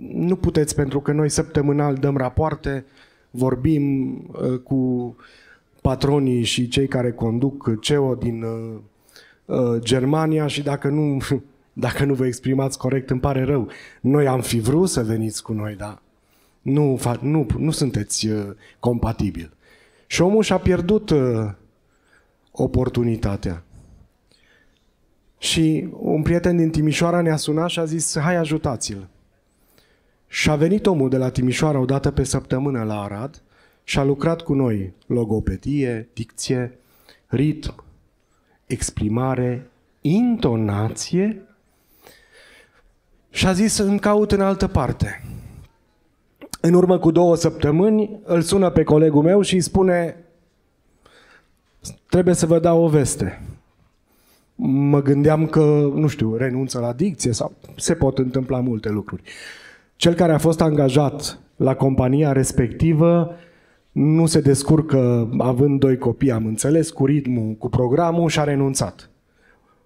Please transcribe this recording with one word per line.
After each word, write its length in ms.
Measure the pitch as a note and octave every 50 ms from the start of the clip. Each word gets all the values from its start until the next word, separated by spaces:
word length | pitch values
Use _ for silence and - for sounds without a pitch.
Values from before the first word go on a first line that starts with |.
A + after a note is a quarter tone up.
| - - -
nu 240 | - E3 F3 F#3
puteți, 380 | F3+ - E3 - D#3+ D3 D3 -
pentru 260 | - D3 C3+ C3 C#3
că 120 | C3+ - D3
noi 160 | D3+ D#3 D3
săptămânal 640 | - - D#3 D#3 - D3+ C#3 C#3+ C#3+ D3 D3 D3 C#3
dăm 220 | C3+ C3 C#3+ C#3
rapoarte, 680 | C#3 B2+ B2 - - D#3 D#3 D3 - - C#3+ C#3 C3+ A2+ _ _ _ - _ _ _ _ _
vorbim, 840 | - B2 B2+ C3 B2+ B2 B2+ D#3 D#3+ D3 C#3+ C#3 C#3 C3+ C3 C3 C3
uh, 460 | C3+ - - - - - C3 B2+ B2+
cu 580 | B2+ - C3+ C3 B2+ B2+ B2 B2 B2 A#2+ A#2+ _ - - - - _ - - _ _ _ _ _
patronii 640 | - C#3 C3 - - C#3 C#3+ D3 C#3 C3 B2 A#2+ A#2
și 240 | G#2 - - B2 A#2+
cei 200 | - C#3 C3+ C3
care 240 | - C3 A#2+ B2 A#2
conduc 680 | - A#2 A2+ A2 A#2+ C3+ C#3 C#3+ C#3 - B2 A2+ G#2+
ceo 340 | - - D3 D3 C#3 C3 B2
din, 280 | B2 - A#2+ A2+ A2+ A2+
uh, 340 | A2+ A2+ A2+ A2+ A2+ A2+ G#2 G#2 G2+ _ _ _ _ _ - - _ _ _ _
uh, 360 | - - C3+ B2+ A#2+ A#2 A#2
Germania 680 | A#2 A#2 B2+ C3 B2 C3+ D3+ D#3 D#3+ D#3 D#3 D#3 D3+
și 160 | C#3+ - D3 C#3+
dacă 260 | C#3+ C#3+ C#3 - C#3+
nu, 300 | C#3+ D3+ D3+ D3 C#3 C3+ - - C#3+ C3 -
<laughs> 260 | - _ _ _ _ -
dacă 320 | - B2 A#2+ - - C#3+
nu 100 | C#3 C#3
vă 120 | B2+ C3
exprimați 520 | B2+ A#2+ - - C3 C3+ C3+ C3+ C3+ C3+ -
corect, 320 | - B2+ C3+ C3+ C3 -
îmi 100 | C3 B2+
pare 220 | - C#3+ C#3 C3 C3
rău. 260 | B2+ D3 C3+ G#2+ - - - - - - _
Noi 260 | - B2+ C#3 D3 D3
am 140 | C3 C3 B2+
fi 200 | A2+ - A#2+ A#2
vrut 280 | A2 A#2 C3+ E3 F#3+ F#3
să 140 | - C3 A#2
veniți 400 | A2 A2+ A2+ A2+ A2 G#2+ - -
cu 100 | - A2+
noi, 220 | G#2 G#2 G#2+ G#2
dar 280 | F#2+ G2+ G#2 G2+ - _ _ _ _ _ _ _ _ _ _ _ _ -
nu 340 | C3 C#3 D3 D3+ C#3 C3 A#2+
fa-, 200 | - A#2+ A#2+ A2+
nu, 260 | A#2+ C#3 D3+ D#3+ D3 - - B2
nu 120 | C3 D#3
sunteți, 580 | D3+ - D3+ B2+ - G#2 G#2 - - - - A2
uh, 180 | G#2+ G#2+ G2+ G2+ G2 _ _ - - -
compatibili.” 720 | - A#2+ B2 A#2 - A2 A2+ - - G2 E2 E2+ E2 D#2+ _ _ _ _ _ _ _ _ _ _ _
Și 160 | - - - E3
omul 200 | F#3 G#3 A3 G#3
și-a 160 | - F#3+ F#3
pierdut, 520 | F#3 F#3 F3+ F3 F3 F3 G#3+ G#3+ G#3+ -
uh, 400 | D#3+ D3 C3 B2+ A#2 A2 A2 G#2 G2 - _ _ _ _ _ _ _ _ _ _ _ _ _ _ _ _ _ _
oportunitatea. 1120 | _ - - B2+ - B2+ B2+ A#2+ - B2 A#2+ A#2+ A2+ A2 - G#2 G2 G2 - G2+ F2 E2 - _ - - - - - - - _ _ _ _ _ _ _ _ _ _ _ _ _ _ _ _ _ _ _ _ _ _ _ _ _ _ -
Și 500 | - - - - D#3+ D#3 D#3 D#3 - - -
un 300 | - - - E3+ D#3 D3+
prieten 340 | - E3+ F3 F3 F3+ F3
din 140 | E3+ E3 D#3+
Timișoara 500 | D#3+ D#3 D3+ D#3 C#3+ - E3+ E3+ E3+ F3
ne-a 160 | E3+ D#3+ D#3
sunat 320 | D3+ - - D3+ D#3 E3 F3
și 100 | E3+ E3+
a 60 | E3
zis: 340 | D#3 D#3 E3+ D#3 - - D#3+
„Hai, 180 | C#3+ E3+ F3+
ajutați-l.” 720 | E3+ D#3+ C#3 D#3 D#3 - D#3 B2 G#2+ - - G#2 G2 F#2+ F#2 _ _ _ _ _ _ _ _ _ _ _ _ _ _ _ _ _ _ _ _ _ _ _
Și 240 | _ - - - D#3+
a 40 | D3+
venit 320 | D3 D3+ E3 G3 G#3+ -
omul 220 | G3+ F#3 D3 C3+ B2+
de 80 | B2+
la 140 | C3 B2+ B2+
Timișoara 480 | B2 - B2+ B2+ A#2+ - E3 D#3 D3 C3+
o 60 | B2+
dată 260 | B2 C3+ C#3 - D3
pe 120 | C#3 - C3+
săptămână 580 | - - C3+ - - - B2+ C#3 C#3+ C3+ A#2+ A2
la 200 | G#2+ G#2+ G#2 G2+
Arad 400 | G2+ G2+ G2+ A#2+ C#3+ D#3 - _ _ _ _ _ _ _ _ _
și 140 | - - C#3+
a 40 | C#3
lucrat 380 | C#3 C#3+ C#3+ - E3 E3 E3 -
cu 120 | - C#3+
noi 380 | C3+ C3+ A#2+ G#2+ G#2 F#2+ F#2 - _ _
logopedie, 1000 | - B2 A#2+ A#2 G#2 A2 A2 G#2 - F#2+ F#2+ - C3 C#3+ D3 C3+ B2 A#2+ A2 A2+ - -
dicție, 640 | - A2+ - - - - - C3 B2+ B2 A#2+ - _ _ _ _ _ _ _ - _ _
ritm, 580 | - - A#2 C#3+ D#3 D3 - - - - - - - - _ _ _ _ _ _ _ _ _ _ _ _ _ _
exprimare, 1040 | - C3 - - - - - A2 G#2 G#2+ A#2+ C3 C3 C3 B2 B2+ B2 B2 B2 - - _ _ _ _ _ _
intonație 1400 | - C#3+ E3+ G#3+ B3 B3 A#3 G#3+ - C#3+ A#2 A2+ A2 G#2 G2+ G2+ G#2+ A2+ - - - - E3 F3 G3 G#3+ A3 - - _ _ _ _ _ _ _ _ _ _ _ _ - - _ _ _ _ - - - - - _ _ _ _ _ _ _ _ _ _ _ _ _ _
și 160 | - - -
a 60 | F#3 F#3+
zis: 260 | F3 A3 G#3+ - -
„Îmi 200 | G#3 G3 G3+ G3+
caut 340 | - G#3 G#3 G#3+ G#3+ G#3 G3+
în 80 | G3
altă 260 | G3 G3 G3 F#3+ G3
parte.” 580 | F#3 - E3+ C3 A#2+ - - - G#2 - - - - - - - - - - - - _ _ _ _ _ _ _ _ _ _ _ _ _ - - - - -
În 140 | - E3 F3
urmă 240 | F3+ F3+ F3+ F#3 F3
cu 120 | F3 E3
două 260 | D#3+ E3+ F3+ F3 E3+
săptămâni 840 | - - D#3+ - - - D3 D3+ E3 F#3+ A3 G#3+ G#3+ G#3 G#3 - - -
îl 160 | - F3 E3+
sună 300 | D#3+ F3 F#3+ G3 F#3+ F3
pe 120 | D#3+ E3 D#3
colegul 400 | D#3+ D3+ D3+ D#3+ D#3+ D3 D3 D3
meu 180 | E3 F#3+ G#3
și 140 | F#3+ - F#3
îi 60 | F#3
spune: 560 | D#3 - - F#3 F#3 F#3 F3 F3 E3+ D#3+ - - - _ _ _ _ _ _ _ _ _ _ _ _ _ _ _ _ _ _ - _ _ - - _ _ _ _ _ _ _ _ - - - - _ -
„Trebuie 260 | - F3 F3+ F3+ F3
să 120 | - F3
vă 120 | D#3+ E3+ E3
dau 240 | D#3+ F3 E3+ E3 E3+
o 60 | E3
veste.” 540 | D3+ D3+ C3 A#2+ - - G#2 F2+ - - - - - - _ _ _ _ _ _ _ _ _ _ _ _ _ _ _ _ _ _ _ - B2+
Mă 400 | D3 C3 C#3 C#3+ C#3+ D3 C#3+ C#3
gândeam 440 | C#3+ C#3+ C#3 C#3+ D#3 D#3 D3+ D#3+
că, 440 | D#3 - D#3+ D#3 D3 D3+ D3 D3 C#3+ C#3
nu 120 | D3+ D#3
știu, 300 | D3 - - A2+ A2 A2
renunță 420 | A2+ C3 C3 B2 B2+ C3+ B2+ - B2+
la 140 | A#2 A#2+ A#2+
dicție 400 | B2 F3+ G#3 D#3 - - B2 A#2
sau 200 | - D3 C3+ - _ _ - -
se 180 | - - - E3+
pot 240 | E3+ C#3+ C3+ C3 -
întâmpla 420 | C3 B2+ B2 C3+ C3 B2 C3+ B2+
multe 280 | B2 B2+ A#2 G#2 - A2
lucruri. 340 | G#2 G#2 F#2 - - F#2 - - - - - - - - - - - _ _ _ _
Cel 180 | - - E3+ E3+
care 180 | E3+ F3+ E3 D#3+
a 60 | D3
fost 220 | D3+ E3 E3 D#3+
angajat 800 | E3+ D#3+ D3+ D3 C#3+ C3 B2 D3 D3 C3+ - - - - - - - _ _
la 180 | - C3+ C3 C3+
compania 580 | - C3 C#3 C3+ B2+ C3 B2+ C3+ C#3+ D#3 D3 C3+
respectivă 1040 | C3+ C3 - - - B2+ A2 G2+ - - E3 E3 D3 E3 E3+ E3+ E3+ E3 E3 - - - - _ _ _ _ _ _ _ _ -
nu 340 | C#3+ C#3 D3+ D#3 D#3+ E3
se 140 | D#3+ D#3+ D#3+
descurcă, 920 | C3+ C#3 C#3 C3 - - D#3 D#3 D#3 D#3+ C3+ C3+ B2+ B2 A#2+ A#2 A#2 A2 B2 B2+
având 420 | A#2+ B2+ B2+ B2 C#3+ D3 C#3 C#3
doi 180 | C#3 C3+ C3 B2
copii, 320 | - A#2 A2 - C#3 C3+
am 160 | A#2+ A2 A2
înțeles, 440 | A2 A2 - - C#3+ D3+ E3 D3+ D#3+
cu 160 | - - C3+
ritmul, 480 | C3+ D3 D3 C3+ B2 B2+ A#2+ A2 A2 A2
cu 140 | G#2+ - B2
programul 600 | - - B2+ A#2+ B2+ D#3 E3+ E3+ E3 E3+ E3+ D#3+
și 100 | - D#3
a 60 | D3
renunțat. 640 | D3 C#3+ C#3 C#3 C3+ C3+ - A#2+ F#2 - - - - _ _ _ _ _ _ _ _ _ _ _ _ _ _ _